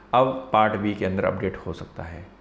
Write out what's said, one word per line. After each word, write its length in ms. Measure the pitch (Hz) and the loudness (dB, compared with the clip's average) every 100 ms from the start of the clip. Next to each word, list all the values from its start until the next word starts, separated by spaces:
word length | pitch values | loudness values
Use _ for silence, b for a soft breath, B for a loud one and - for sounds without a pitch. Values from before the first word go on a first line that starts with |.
| B | B
अब 360 | 123 135 135 - | 4 4 0 0
part 200 | 107 107 107 | 4 4 2
बी 180 | 104 | -2
के 100 | 101 | -2
अंदर 200 | 95 95 | -2 0
अपडेट 320 | 92 95 95 - | 0 0 -4 -6
हो 160 | 90 | -10
सकता 300 | 82 - - | -10 -12 -12
है, 340 | 82 80 87 - | -12 -12 -16 -20